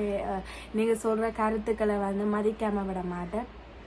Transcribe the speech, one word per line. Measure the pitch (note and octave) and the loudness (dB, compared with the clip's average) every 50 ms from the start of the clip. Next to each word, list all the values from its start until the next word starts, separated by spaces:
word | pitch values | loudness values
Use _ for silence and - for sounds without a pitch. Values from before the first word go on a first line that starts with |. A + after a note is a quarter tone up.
| G#3 G3+ G3+ G3 | 2 0 0 -2
அஹ், | - G3+ G3 F#3+ F3+ - - - - - | -2 -2 -2 -4 -4 -8 -12 -12 -12 -2
நீங்க | - G#3+ A3 A3+ A3+ | 0 2 4 4 2
சொல்ற | A3 - A3+ A3 G#3+ A3+ A3+ A3 | 2 2 2 2 2 2 0 0
கருத்துக்களை | A#3 G#3+ A3 A3 A3 G#3+ A#3+ G#3+ G#3+ A3 G#3 G3+ | 2 2 2 2 0 0 0 0 2 2 2 2
வந்து | G3+ G3 G3 G3 G3 G#3 | 2 2 0 0 0 2
மதிக்காம | G#3 G#3 G#3 G#3 A3 A3 - A3+ G#3 G3+ G3+ G3 | 2 2 2 2 2 2 2 0 0 2 0 0
விட | F#3+ F#3 F#3 F3+ | -2 -2 -2 -2
மாட்டேன். | F3+ F3 F3 F3 F3 F3+ A3 B3 - - - - - - - - | -2 -4 -4 -4 -2 -2 -4 -4 -4 -10 -16 -18 -18 -18 -18 -16